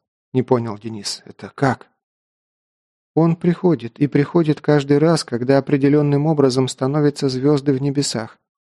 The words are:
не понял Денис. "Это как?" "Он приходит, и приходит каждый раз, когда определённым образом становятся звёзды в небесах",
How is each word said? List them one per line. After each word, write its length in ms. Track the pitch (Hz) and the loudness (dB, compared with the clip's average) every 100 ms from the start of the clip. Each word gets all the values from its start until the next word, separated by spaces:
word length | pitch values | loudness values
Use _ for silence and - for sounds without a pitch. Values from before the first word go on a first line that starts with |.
| _ _ _ | _ _ _
не 100 | 131 | -4
понял 340 | 120 127 117 104 | 0 0 -2 -10
Денис. 440 | 110 107 95 - - | -12 -12 -12 -14 -16
"Это 260 | - 101 | -20 -16
как?" 360 | - 135 117 - _ _ _ _ _ _ _ _ _ _ _ _ 151 | -4 -2 -2 -10 _ _ _ _ _ _ _ _ _ _ _ _ 0
"Он 200 | 165 165 | 0 0
приходит, 640 | 175 170 180 135 117 - | -2 0 0 0 -4 -4
и 80 | 143 | 0
приходит 540 | 147 143 175 156 143 | 0 0 0 0 -2
каждый 360 | - 147 139 143 | 2 0 2 2
раз, 260 | 165 160 | 2 0
когда 340 | - 117 123 135 | -2 -6 0 0
определённым 680 | 135 147 139 147 143 143 156 | 2 0 2 2 2 0 0
образом 420 | 147 135 127 127 | 2 2 2 -2
становятся 640 | - 131 151 147 139 139 | -4 -4 0 0 0 -4
звёзды 440 | 127 143 143 143 | 0 0 0 0
в 80 | 131 | -2
небесах", 580 | 143 139 135 117 110 - _ _ _ | -2 -2 -4 -6 -10 -18 _ _ _